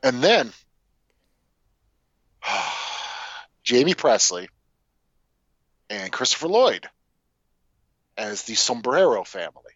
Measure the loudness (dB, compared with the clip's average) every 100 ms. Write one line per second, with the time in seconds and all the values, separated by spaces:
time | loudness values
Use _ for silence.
0 | 0 2 4 4 2 -6 _ _ _ _
1 | _ _ _ _ _ _ _ _ _ _
2 | _ _ _ _ -8 -6 -6 -8 -10 -12
3 | -12 -12 -14 -16 -20 _ 0 4 4 2
4 | 2 4 4 0 -8 _ _ _ _ _
5 | _ _ _ _ _ _ _ _ _ -10
6 | -8 -4 -2 -2 0 2 4 2 -6 _
7 | _ _ _ _ _ _ _ _ _ _
8 | _ -10 -8 -8 -6 -2 -2 -2 0 4
9 | 4 2 -2 -10 -12 -12 -20